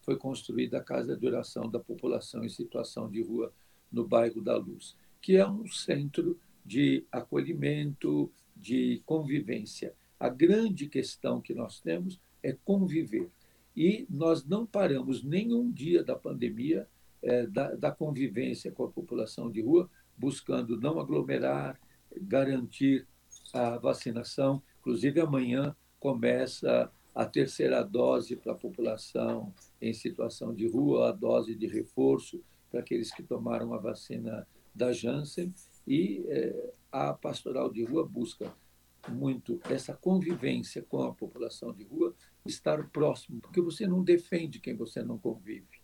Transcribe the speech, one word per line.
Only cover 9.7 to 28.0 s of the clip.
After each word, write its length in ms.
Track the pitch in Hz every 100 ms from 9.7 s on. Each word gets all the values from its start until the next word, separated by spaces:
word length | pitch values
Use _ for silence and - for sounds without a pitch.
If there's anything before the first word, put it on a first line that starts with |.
| - - - _ _
A 120 | 123
grande 580 | 127 170 208 226 185 147
questão 540 | 131 - - 131 120
que 120 | -
nós 280 | - 117 -
temos 400 | 165 170 180 - _ _
é 140 | 139 131
conviver. 680 | - 196 180 151 139 107 87 _ _ _ _ -
E 320 | 165 214 -
nós 360 | 139 165 160 143
não 200 | 202 233
paramos 560 | 202 185 135 127 123
nenhum 480 | 127 180 233 233 123
dia 320 | - 147 175
da 140 | - 127
pandemia, 720 | - - 117 107 135 180 208 _ _ _
eh, 240 | - 123 117
da, 280 | 98 139 -
da 160 | 147
convivência 800 | 139 156 135 135 - 127 120 -
com 140 | - 127
a 40 |
população 640 | - - 123 110 - 117
de 100 | 107
rua, 280 | 110 170 180 _ _ -
buscando 640 | 135 139 - 127 117 113
não 180 | 135 160
aglomerar, 800 | 135 151 131 135 131 139 143 - - _ _ -
garantir 840 | 98 131 135 135 120 - 139 135 - _ _ - -
a 240 | 123 120 120
vacinação. 840 | 123 127 127 117 117 - 135 139 - _
Inclusive, 400 | - 117 135 143
amanhã 560 | 160 139 123 127 143 - _ _
começa 880 | 139 123 120 127 131 - 135 123 120 - _
a 120 | 123 120
terceira 580 | 147 135 - 135 127
dose 540 | 117 120